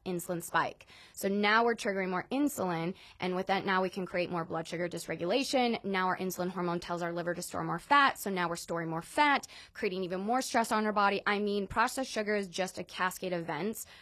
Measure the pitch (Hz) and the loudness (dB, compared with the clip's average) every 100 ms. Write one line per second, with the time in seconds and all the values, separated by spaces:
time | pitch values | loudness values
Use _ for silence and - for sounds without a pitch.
0 | 185 175 - 170 - 165 143 - - - | -6 -6 -4 -6 -2 0 0 -4 -20 -20
1 | - - 196 202 208 220 233 233 220 196 | -20 -4 0 2 4 6 4 2 0 0
2 | 185 185 - 262 294 - 185 165 170 - | 0 -2 -2 0 0 0 -2 0 -2 -4
3 | - - 185 180 190 190 196 185 190 196 | -12 -6 -2 -2 0 0 2 2 2 -2
4 | 180 180 170 175 165 165 165 165 175 170 | -4 -2 -2 -2 -4 -4 -4 -4 -4 -6
5 | - 165 170 254 262 262 240 226 196 190 | -6 -4 0 0 2 2 2 0 -2 0
6 | 185 - 185 180 180 185 175 175 - 175 | 0 0 -2 -2 -4 -2 -2 -2 -4 -4
7 | 170 170 170 170 - 170 165 165 - 285 | -4 -4 -4 -4 -4 -4 -2 -2 4 6
8 | 277 - 208 185 170 170 - 170 165 160 | 6 2 -2 -2 -2 -2 -4 -4 -2 -4
9 | - - 294 269 - - - - 214 185 | -2 2 4 4 0 -18 -18 -4 -4 -2
10 | 180 185 202 254 - 240 226 220 214 208 | -4 -2 0 0 2 2 2 2 2 4
11 | 202 202 202 202 208 202 190 220 240 - | 4 2 2 2 2 0 0 0 0 0
12 | 262 220 208 208 190 165 185 - 185 - | -4 -2 0 0 0 -2 -4 -4 -8 -2
13 | 185 - 185 175 170 151 202 214 - - | -2 -2 -4 -4 -4 -2 -4 -4 -10 -16